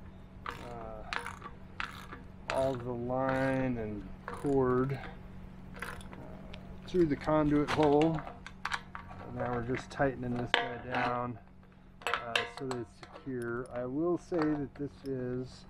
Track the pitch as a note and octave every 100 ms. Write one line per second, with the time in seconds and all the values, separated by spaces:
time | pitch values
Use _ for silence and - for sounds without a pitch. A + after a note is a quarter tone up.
0 | - - - - - - A#2+ A#2+ A2 A2
1 | G#2+ - - - - - - - - -
2 | - - - - - C3+ C3+ B2+ B2 A#2+
3 | A#2+ B2+ C3+ C3 C3+ C3 C3 A#2 G#2+ G#2
4 | F#2+ - - - D3 C3+ B2+ B2 C3 C3
5 | - - - - - - - - - -
6 | - - - - - - - - - F#3
7 | D#3+ C3+ - D#3 D3+ D3 C#3 D3 D3+ D3
8 | D#3+ D#3+ - - - - - - - -
9 | - - B2 B2 B2 A#2+ A#2 C3 - -
10 | C#3 B2+ B2 B2 B2 - B2 A#2+ B2+ B2
11 | B2 B2 B2 A2+ - - - - - -
12 | - - A#2+ A#2 - - C3 B2 A2+ -
13 | - - C#3 B2 A#2 A#2+ B2 B2 B2+ C#3
14 | E3+ E3 - F3 D3+ D3+ C3+ - C#3+ -
15 | C#3 C3 B2 B2+ B2+ -